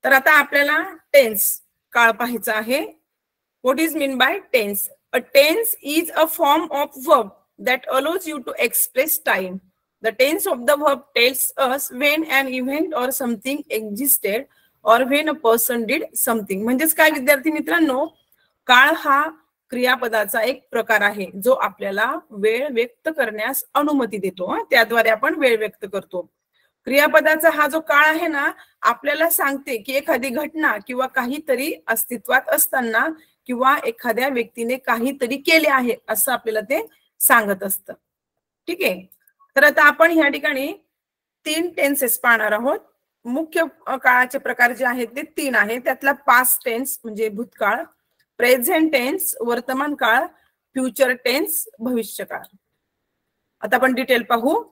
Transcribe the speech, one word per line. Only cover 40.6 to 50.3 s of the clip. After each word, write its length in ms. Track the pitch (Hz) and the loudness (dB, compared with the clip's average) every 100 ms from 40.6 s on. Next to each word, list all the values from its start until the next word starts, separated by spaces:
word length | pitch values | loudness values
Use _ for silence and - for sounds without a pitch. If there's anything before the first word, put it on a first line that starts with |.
| 277 403 _ _ _ _ _ _ 311 | -6 -8 _ _ _ _ _ _ -6
तीन 280 | 311 349 | -4 -4
tenses 460 | 330 277 277 247 - | -2 0 0 -2 0
पाहणार 320 | 247 226 214 | 2 2 2
आहोत. 280 | 208 240 381 _ _ _ _ 233 | 0 -2 -4 _ _ _ _ -8
मुख्य, 380 | 254 - 349 330 _ - | -6 -4 -4 -4 _ -8
अ, 100 | 262 | -2
काळाचे 400 | 262 247 254 277 | 2 2 2 -2
प्रकार 340 | - 247 240 | -6 0 0
जे 140 | 240 254 | 2 -2
आहेत, 220 | 247 233 | -2 -6
ते 140 | 240 | -8
तीन 340 | 311 - 294 233 | -10 -6 -2 0
आहेत. 260 | 208 240 | 0 -2
त्यातला 300 | 247 262 277 | -4 -2 0
past 540 | 285 - 247 247 - - | 0 4 4 4 -2 -4
tense 340 | 226 269 - | -6 -6 -10
म्हणजे 260 | 226 214 220 | -12 -6 -6
भूतकाळ, 540 | 202 233 _ 208 233 330 _ _ _ _ _ | -4 -10 _ -2 -2 -6 _ _ _ _ _
present 540 | 240 254 247 339 320 | 2 2 2 2 2
tense 460 | 285 247 370 - - | 2 -2 -4 -6 -6
वर्तमान 540 | 233 240 240 262 294 285 | -4 -4 -4 -4 -4 -2
काळ, 300 | 233 233 339 | 2 2 0